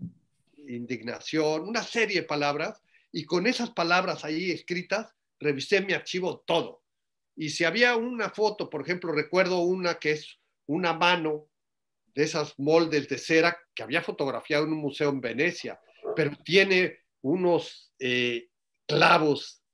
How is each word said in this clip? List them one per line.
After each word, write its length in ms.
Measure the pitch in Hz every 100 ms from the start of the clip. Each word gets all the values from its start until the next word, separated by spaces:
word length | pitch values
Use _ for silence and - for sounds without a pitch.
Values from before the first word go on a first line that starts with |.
| - - _ _ _ - 147
indignación, 960 | 120 120 123 113 110 - 156 156 156
una 200 | 185 233
serie 380 | 190 233 214 185
de 60 | -
palabras, 540 | 147 143 147 180 - _ _ _
y 140 | 175
con 220 | 147 175 208
esas 240 | 240 233
palabras 540 | - 170 175 185 139
ahí 260 | 156 160 185
escritas, 640 | 156 - 180 180 196 220 _ _ _
revisé 400 | 147 135 135 196
mi 120 | 190
archivo 520 | 156 - 185 180 131 -
todo. 360 | 165 113 - _ _ _ _ _ -
Y 140 | 151
si 140 | 151
había 320 | 165 202 247 233
una 340 | 240 240 202
foto, 400 | - 214 - 165
por 120 | 143
ejemplo, 300 | 139 180 175
recuerdo 480 | 151 147 180 180 185
una 320 | 175 185 175
que 180 | 165 151
es 260 | 151 - - _ _ -
una 260 | 156 175
mano 560 | 160 175 175 156 151 - _ _ _ _ _ _
de 80 | -
esas 320 | 151 165 147 -
moldes 500 | 139 165 160 151 123
de 100 | 127
cera 400 | - 160 170 - _
que 80 | -
había 200 | 110 160
fotografiado 640 | 170 190 139 120 - 151 156
en 60 |
un 60 | 156
museo 320 | 147 139 147
en 100 | 139
Venecia, 600 | 120 113 170 165 120 - _ _ -
pero 160 | - 147 147
tiene 540 | - 185 196 185 170 - _ _
unos, 720 | 135 185 180 165 - - _ _
eh, 520 | 127 123 123 117 - _ _ _ -
clavos 760 | 147 170 170 156 139 - - _